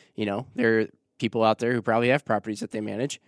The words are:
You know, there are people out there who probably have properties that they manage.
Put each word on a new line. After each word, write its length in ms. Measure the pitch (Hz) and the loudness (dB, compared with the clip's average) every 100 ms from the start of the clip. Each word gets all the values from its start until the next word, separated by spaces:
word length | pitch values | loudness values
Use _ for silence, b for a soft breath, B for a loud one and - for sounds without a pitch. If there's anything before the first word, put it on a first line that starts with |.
| b | b
You 120 | - 107 | -6 -4
know, 200 | 101 - | -4 -6
there 260 | - 113 110 | -2 2 2
are 80 | 110 - _ _ | 0 -6 _ _
people 240 | 113 117 | -4 2
out 160 | 110 110 | 2 2
there 140 | 117 | 0
who 100 | 120 | 0
probably 260 | 107 113 120 | 0 2 2
have 140 | 143 | 2
properties 360 | - 107 113 104 | 0 -2 -2 -8
that 100 | 107 | -8
they 100 | 110 | -6
manage. 400 | 107 101 143 - | -6 -4 -6 -6